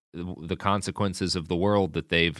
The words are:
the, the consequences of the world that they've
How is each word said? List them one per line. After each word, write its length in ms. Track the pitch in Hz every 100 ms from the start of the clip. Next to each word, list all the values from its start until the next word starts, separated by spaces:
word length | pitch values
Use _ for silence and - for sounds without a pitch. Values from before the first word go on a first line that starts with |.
| _
the, 220 | 85 90 78
the 160 | 82 90
consequences 800 | 98 101 98 90 101 90 92 90
of 120 | 80
the 80 | 87
world 380 | 98 101 92
that 160 | 82 -
they've 280 | 85 85 76